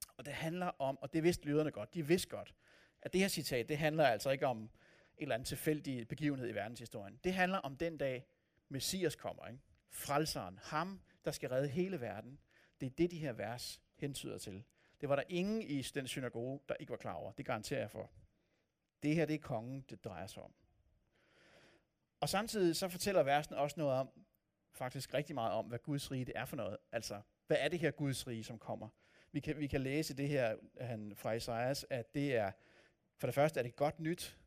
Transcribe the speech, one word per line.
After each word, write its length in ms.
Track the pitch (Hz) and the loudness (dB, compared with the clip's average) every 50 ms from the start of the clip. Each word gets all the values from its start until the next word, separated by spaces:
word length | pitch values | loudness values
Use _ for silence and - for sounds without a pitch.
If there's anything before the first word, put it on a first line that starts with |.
| - - - | -18 -16 -14
Og 100 | - 123 | -12 -10
det 80 | 143 139 | -8 -6
handler 320 | 117 160 160 170 180 180 | -4 -2 -2 -2 0 -2
om, 320 | 180 - - 139 135 139 - | -2 -2 0 0 0 0 -2
og 140 | - - - | -4 -2 2
det 100 | 160 156 | 4 6
vidste 240 | 175 170 - - | 6 4 4 2
lytterne 240 | 147 147 151 156 147 | 2 4 4 4 2
godt, 240 | - 104 104 - - | 0 -4 -8 -6 -4
de 120 | 175 151 | -2 2
vidste 220 | 143 175 190 - - | 4 4 4 4 0
godt, 260 | - 101 95 - - _ _ - - - - _ _ - - | -6 -8 -8 -10 -14 _ _ -20 -20 -20 -20 _ _ -10 -6
at 100 | - - | 0 2
det 80 | 185 | 4
her 80 | 190 196 | 4 4
citat, 400 | - - 135 - 143 123 113 - | 2 0 -2 0 2 0 2 2
det 100 | 151 143 | 0 2
handler 280 | 165 156 151 165 151 | 2 4 6 8 8
altså 240 | 131 113 104 - 139 | 8 8 6 4 2
ikke 160 | 135 131 156 | 2 4 4
om 120 | 135 123 110 | 2 2 0
en 120 | 110 110 - - - - - - - _ _ | -4 -10 -14 -18 -20 -20 -20 -20 -20 _ _
eller 180 | - - 139 120 | -6 -2 0 0
anden 120 | 117 131 | 0 0
tilfældig 640 | - 147 139 - 160 156 151 143 147 131 123 113 - | -2 -4 -2 2 2 2 2 2 -2 -4 -4 -4 -6
begivenhed 400 | 143 131 151 147 143 131 127 107 | -6 -2 0 0 0 0 -2 -2
i 60 | 104 | -2
verdenshistorien. 640 | 101 98 113 123 120 120 110 - 113 98 101 - 135 - | -2 -4 -4 -6 -10 -12 -10 -10 -10 -10 -10 -10 -4 -2
Det 100 | 180 185 | 0 2
handler 240 | 190 180 180 190 196 | 4 4 4 4 2
om 180 | - 135 135 | -2 -4 -4
den 220 | 131 165 170 165 139 | -2 -2 -2 -2 0
dag, 280 | 143 135 131 123 139 _ _ _ _ _ _ _ _ - | -2 0 -2 -2 -6 _ _ _ _ _ _ _ _ -8
Messias 480 | 139 135 - - - 190 175 151 - | -6 -4 -2 -2 0 2 2 0 0
kommer, 300 | - - 101 - - - | 0 -6 -8 -8 -8 -8
ikke? 140 | 92 117 139 - _ _ _ _ _ | -12 -12 -12 -16 _ _ _ _ _
Frelseren, 680 | - - - - 139 147 160 151 - 147 101 90 92 90 | -12 -8 -2 0 2 2 2 2 0 -2 -4 -6 -8 -10
ham, 420 | - - - 151 170 190 196 180 - _ _ _ - | -8 -2 0 0 0 0 -4 -10 -14 _ _ _ -4
der 60 | 160 | -4
skal 180 | 139 - - 131 | -4 -4 -2 0
redde 200 | 127 131 143 147 | 2 2 2 2
hele 320 | 123 180 180 190 190 147 | 2 0 0 0 0 -2
verden. 400 | 123 104 98 107 - 120 139 - _ _ _ - - _ _ - | -4 -4 -6 -6 -10 -12 -14 -16 _ _ _ -20 -20 _ _ -6
Det 60 | 139 | -6
er 40 | 127 | -4
det, 200 | 120 - 170 175 | 2 2 2 2
de 80 | 175 160 | 2 0
her 140 | 160 139 110 | -4 -4 -4
vers 480 | 107 101 107 120 120 - - - - _ _ _ | -2 -4 -4 -4 -6 -8 -10 -10 -12 _ _ _
hentyder 420 | - 139 143 135 - - 131 104 - | -6 -6 -4 -4 -4 -6 -6 -6 -6
til. 260 | - 107 92 98 123 _ _ _ _ _ _ - | -8 -8 -10 -10 -12 _ _ _ _ _ _ -4
Det 80 | 147 135 | 0 2
var 80 | 139 | 2
der 60 | 139 - - | 2 2 2
ingen 340 | 180 175 185 202 220 226 214 | 0 0 2 2 2 0 0
i 200 | - 147 139 131 | 0 0 -2 -2
den 240 | - - 139 131 | -2 -4 -4 -4
synagoge, 540 | 123 - 139 127 120 - 117 120 127 135 143 - - | -4 -4 -4 -4 -4 -4 -4 -4 -4 -4 -6 -4 -6
der 60 | - | -6
ikke 160 | - - - | -6 -6 -8
var 60 | 120 | -8
klar 160 | - - 113 90 | -6 -6 -6 -6
over. 200 | - - - - | -6 -6 -8 -8
Det 140 | - 135 | -8 -4
garanterer 340 | - 123 110 110 - 143 123 | -2 -2 -2 -2 -2 -2 -2
jeg 100 | 113 104 | -2 -2
for. 200 | - - - - - - - - _ _ _ _ _ _ _ _ _ _ _ _ _ _ - | -4 -8 -10 -10 -12 -20 -20 -20 _ _ _ _ _ _ _ _ _ _ _ _ _ _ 0
Det 120 | 147 156 | 2 4
her, 120 | 170 156 | 4 4
det 80 | 147 156 | 2 0
er 40 | 147 | -2
kongen, 420 | - - 139 110 113 123 135 135 | -2 -2 -4 -4 -4 -4 -8 -8
det 240 | 131 - - 98 - | -10 -12 -14 -10 -10
drejer 220 | 110 95 80 92 | -10 -8 -8 -10
sig 160 | - - - - | -10 -10 -12 -16
om. 120 | - - _ _ _ _ _ _ _ _ _ _ _ _ _ _ _ _ _ - - - - - - - _ _ _ _ _ _ _ _ - | -16 -18 _ _ _ _ _ _ _ _ _ _ _ _ _ _ _ _ _ -20 -20 -20 -20 -20 -20 -20 _ _ _ _ _ _ _ _ -4
Og 80 | - 147 | -2 2
samtidig 480 | - 190 220 226 - 214 185 170 165 | 2 2 2 2 2 4 6 6 4
så 120 | - 190 180 | 4 0 -2
fortæller 340 | 175 180 - 202 196 180 143 | -2 -2 0 4 6 6 6
versen 320 | 135 143 147 156 - - | 6 6 4 4 2 -2
også 200 | - 143 147 - 170 | 0 0 0 0 0
noget 120 | 151 139 131 | 2 2 4
om, 180 | 131 135 131 - - - _ _ _ _ _ _ _ _ _ | 2 2 -2 -6 -20 -20 _ _ _ _ _ _ _ _ _
faktisk 440 | - - 131 127 - 139 - - - | -10 -6 -6 -6 -4 -6 -6 -2 0
rigtig 200 | 135 151 - 156 | 0 0 0 0
meget 180 | 131 113 110 90 | 0 0 2 2
om, 140 | 110 107 | 0 0
hvad 120 | - 120 120 | -2 -4 -6
Guds 320 | - 151 143 143 - - | -4 -2 -2 -2 -2 -2
rige 140 | 139 131 127 | -4 -4 -4
det 120 | 120 - | -4 -4
er 80 | 92 123 | -4 -4
for 120 | 135 - | -4 -4
noget. 220 | 123 107 95 107 - _ _ - | -4 -4 -4 -4 -6 _ _ -4
Altså, 300 | 117 110 - 104 101 - _ _ _ _ | -2 -2 -2 -8 -8 -10 _ _ _ _
hvad 100 | - 156 135 | 2 2 4
er 80 | 135 151 | 4 2
det 100 | 175 160 | 0 2
her 120 | 165 147 | 0 0
Guds 360 | - - 147 139 127 - - | 0 2 0 0 0 -2 -4
rige, 180 | 131 117 113 107 | -6 -6 -6 -6
som 140 | - 120 113 | -8 -10 -10
kommer? 300 | - - 110 - 107 110 - _ _ _ _ - - _ - | -8 -8 -8 -6 -8 -12 -14 _ _ _ _ -20 -14 _ -6
Vi 80 | 147 | -4
kan, 180 | - 151 151 147 | -2 -2 -2 -2
vi 80 | 147 | 0
kan 140 | 135 - 139 | 0 0 0
læse 340 | 139 - 139 156 156 - 143 | 0 2 2 0 0 0 -2
det 140 | 131 139 143 | -2 0 2
her, 280 | 147 131 123 110 110 110 - - - - | 4 4 4 4 2 0 -6 -12 -12 -8
han, 360 | 123 120 117 107 107 104 104 | -6 -4 -4 -4 -6 -8 -8
fra 180 | - - 117 110 | -4 -2 0 0
Esajas, 520 | 117 - 127 117 113 120 127 139 139 - - | 0 0 -2 0 0 2 2 0 0 -2 -4
at 240 | 135 120 113 - - | -4 -4 -4 -4 -2
det 220 | 143 143 143 131 | -2 0 2 2
er, 160 | 113 104 95 - - _ - - - - _ _ _ _ _ _ | 2 2 0 -2 -6 _ -20 -20 -20 -20 _ _ _ _ _ _
for 100 | - - | -4 -2
det 80 | 131 - | 0 4
første 260 | 139 143 156 156 143 | 4 4 4 4 2
er 40 | 117 | -2
det 120 | 120 - | -2 0
godt 240 | - 143 151 156 - | 0 0 0 0 0
nyt. 380 | 160 156 175 - - - - - - | -2 -2 -2 -2 -4 -10 -12 -16 -20